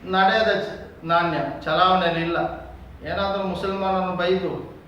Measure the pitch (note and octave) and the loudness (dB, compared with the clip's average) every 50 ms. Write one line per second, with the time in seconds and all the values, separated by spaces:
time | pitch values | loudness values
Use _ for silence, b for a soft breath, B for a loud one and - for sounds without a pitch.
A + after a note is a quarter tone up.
0 | - F3+ F#3 F#3+ G3 G3 A3 A3 A3 A3 G3 G3 - - - - - - - - | -4 0 2 4 4 4 4 4 4 2 2 0 -2 -6 -8 -12 -14 -16 -18 -12
1 | - E3 E3+ E3+ E3+ E3 D#3 C#3+ C#3 C3+ - - - D#3 D#3 E3+ F3+ F#3 F#3 F#3 | -2 2 2 2 2 2 0 -2 -2 -4 -6 -6 -4 0 4 4 6 6 6 4
2 | F3+ E3 E3 E3 E3 E3+ E3+ D#3 - - - - - - - - - - - - | 4 2 0 0 -2 0 0 0 -2 -2 -4 -8 -12 -14 -16 -18 -18 -18 -18 -14
3 | - D#3 F3 G3 G3 G3 G3 G3 G3 F#3 F3+ F3 G3 F#3+ F#3+ G3 F#3+ F#3+ F#3+ F#3+ | -8 -6 -4 -2 -2 -2 -2 -2 -2 -2 -4 -2 -4 -4 -2 -2 0 0 0 0
4 | F#3 F3+ F3+ E3+ F3 F3+ F#3+ F#3 F3+ D#3 - - - - - - - | 0 -2 -2 0 2 2 2 2 0 -4 -6 -6 -10 -12 -16 -18 -20